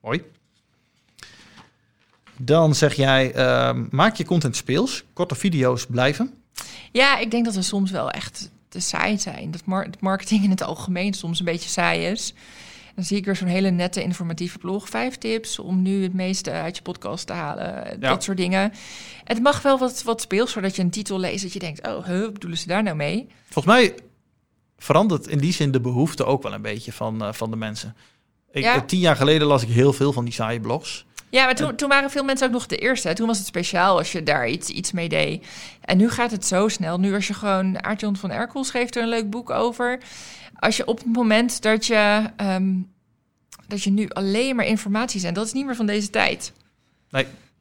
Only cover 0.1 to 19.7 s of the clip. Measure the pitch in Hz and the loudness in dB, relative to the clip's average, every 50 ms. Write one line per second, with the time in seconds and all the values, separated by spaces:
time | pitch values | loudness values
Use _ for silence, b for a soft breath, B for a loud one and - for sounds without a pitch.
0.1 | 123 175 170 - _ _ _ _ _ _ _ _ _ _ _ _ _ _ _ _ | -6 -6 -6 -10 _ _ _ _ _ _ _ _ _ _ _ _ _ _ _ _
1.1 | B B B B B B B B B B B B B B B B B B _ _ | B B B B B B B B B B B B B B B B B B _ _
2.1 | _ _ _ - _ - 127 120 151 165 165 156 147 - - 143 135 - 139 135 | _ _ _ -20 _ -10 0 4 6 6 8 6 6 6 4 2 4 4 4 6
3.1 | 135 135 131 127 - 123 131 127 123 123 123 123 123 123 117 - - 135 170 220 | 6 6 4 2 2 2 2 4 4 4 2 2 0 -2 -4 -2 2 4 4 4
4.1 | 220 - 151 - - 170 156 135 113 - - - 123 160 240 262 - - - _ | 4 0 -2 2 2 2 2 2 -2 -2 -2 0 0 2 2 0 -2 -8 -12 _
5.1 | _ - 175 175 139 - - 196 170 147 127 127 127 120 - - 120 120 127 139 | _ -4 -2 -2 -2 -2 0 0 2 4 2 2 2 0 -4 -4 0 2 2 2
6.1 | 151 - 233 269 - - _ _ _ B B B B B B B B 233 262 277 | 2 0 -2 -4 -4 -14 _ _ _ B B B B B B B B 4 4 6
7.1 | 277 - 247 226 220 240 233 226 202 190 185 - - 202 196 185 190 156 - - | 4 2 0 0 0 0 0 2 0 0 -2 0 0 0 0 0 0 -2 -4 -4
8.1 | - - - - - - - - _ _ _ _ - 185 180 - - - - - | -6 -8 -10 -12 -12 -14 -16 -16 _ _ _ _ -10 -6 -6 -4 -2 0 0 0
9.1 | 214 196 - - - - - 151 160 175 - - 185 190 - - 180 - - 190 | 0 -2 -2 -6 -8 -10 -10 -10 -10 -8 -6 -4 -4 -4 -4 -6 -8 -4 -2 -2
10.1 | 190 190 - - 214 214 196 202 190 185 - - 156 - - - 180 175 185 208 | -2 -2 0 2 2 4 4 4 2 2 0 -4 -6 -8 -4 -4 -2 -2 -2 -2
11.1 | 196 190 - 165 170 170 185 170 165 170 - - - - 175 170 170 165 165 170 | -4 -4 -6 -4 -4 -2 -2 -2 -2 -4 -4 -6 -2 0 2 2 2 0 0 -2
12.1 | 202 226 - - - B B B B B B B B B B B B - 180 - | -2 -4 -6 -10 -10 B B B B B B B B B B B B -8 -4 -2
13.1 | 196 202 185 202 196 185 190 180 175 185 190 196 180 175 180 180 - 196 - - | -2 -2 0 0 -2 0 0 0 2 2 2 2 2 2 0 0 -2 -2 -2 -2
14.1 | 180 - 180 165 170 165 175 175 - - - 175 190 208 208 - - - 233 254 | -2 -2 -4 -6 -4 -4 -6 -8 -8 -8 -6 -4 -4 -4 -6 -6 -6 -4 -4 -4
15.1 | 254 - - 226 220 226 226 - - - - - 185 185 185 190 196 196 190 185 | -6 -6 -4 -4 -4 -4 -4 -6 -10 -8 -4 -2 0 2 2 2 2 0 0 0
16.1 | 185 185 185 185 190 185 - - - 165 160 165 180 - - - 175 - - - | -2 -2 -2 -2 -2 -4 -4 -6 -6 -4 -6 -6 -8 -8 -10 -10 -12 -10 -8 -8
17.1 | 143 190 - - - 175 160 147 - - - - - 64 - - - - 208 131 | -8 -8 -8 -8 -8 -6 -6 -6 -6 -6 -8 -8 -8 -8 -10 -10 -10 -2 2 2
18.1 | 135 - - - 196 185 185 180 185 190 196 214 202 B B B B B B B | 2 2 0 -4 -2 -2 0 2 2 2 2 0 -2 B B B B B B B
19.1 | B B B - 240 226 240 277 294 294 - 285 | B B B -4 -2 2 4 2 2 4 4 2